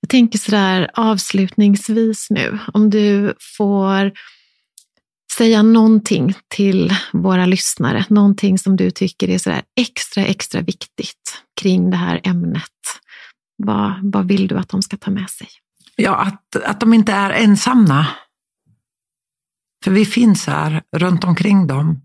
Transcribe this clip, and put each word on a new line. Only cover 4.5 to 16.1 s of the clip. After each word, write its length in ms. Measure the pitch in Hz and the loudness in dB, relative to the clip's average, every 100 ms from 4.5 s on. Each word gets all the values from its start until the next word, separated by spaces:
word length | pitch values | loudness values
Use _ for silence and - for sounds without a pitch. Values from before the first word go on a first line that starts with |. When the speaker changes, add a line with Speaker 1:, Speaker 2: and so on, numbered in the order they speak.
| _ _ _ _ _ _ _ _ - | _ _ _ _ _ _ _ _ 0
Speaker 1:
säga 260 | 226 220 | 2 6
någonting 720 | 214 226 220 220 214 190 139 190 _ | 6 6 6 4 2 -2 0 -4 _
till 460 | - 202 190 170 185 - | -2 0 2 0 -2 -2
våra 320 | 180 185 185 180 | -4 0 2 2
lyssnare, 600 | 185 - - - 214 - | 0 -2 -4 -2 -2 2
någonting 480 | 208 202 202 202 190 | 4 4 2 0 0
som 180 | - 190 | 0 0
du 160 | 185 | 0
tycker 380 | - 190 - 185 | -2 -6 -4 -2
är 80 | 185 | -2
sådär 240 | - 71 - - | -2 -6 -6 -4
extra, 440 | 240 - - - 196 | -4 -6 -8 -4 -2
extra 360 | 190 - - | -4 -6 -6
viktigt 800 | 170 - - - - - - - _ - | -6 -8 -12 -14 -14 -12 -18 -18 _ -6
kring 280 | 196 185 180 | 0 0 0
det 80 | 180 | -2
här 240 | 175 - | -4 -4
ämnet. 400 | 190 175 175 165 - _ - - _ - - _ _ _ | -4 -4 -4 -6 -10 _ -16 -16 _ -20 -20 _ _ _
Vad, 540 | 202 208 - 190 196 | -4 -2 -4 -4 -4
vad 140 | 196 185 | -2 0
vill 200 | 196 190 | 0 0
du 100 | 190 | -4
att 120 | 185 | -4
de 120 | 190 | -6
ska 160 | 196 202 | -6 -8
ta 140 | - | -6
med 180 | 196 185 | -6 -8
sig? 180 | - - _ _ _ _ - | -14 -18 _ _ _ _ -2
Speaker 2:
Ja, 200 | 214 | -2